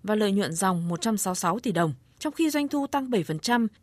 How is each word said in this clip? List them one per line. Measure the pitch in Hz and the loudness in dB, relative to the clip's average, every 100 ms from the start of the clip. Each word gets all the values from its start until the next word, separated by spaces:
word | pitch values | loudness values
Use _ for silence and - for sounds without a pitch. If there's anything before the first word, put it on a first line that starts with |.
và | 196 214 | -2 2
lợi | 208 | 2
nhuận | 196 160 | 2 0
dòng | 165 190 175 170 | 0 0 0 -2
một | 170 | -2
trăm | 226 208 | 0 0
sáu | 175 | -2
mươi | 180 | -2
sáu | 175 214 | -2 -2
tỷ | 240 | 0
đồng. | 170 165 131 _ - | 2 0 0 _ -8
Trong | 302 | -6
khi | 294 320 | 0 0
doanh | 294 285 | 2 0
thu | 285 277 | -2 -2
tăng | 277 262 | -2 0
bảy | 220 | 0
phần | 156 156 | 0 -2
trăm | - 240 220 - | 0 2 2 -4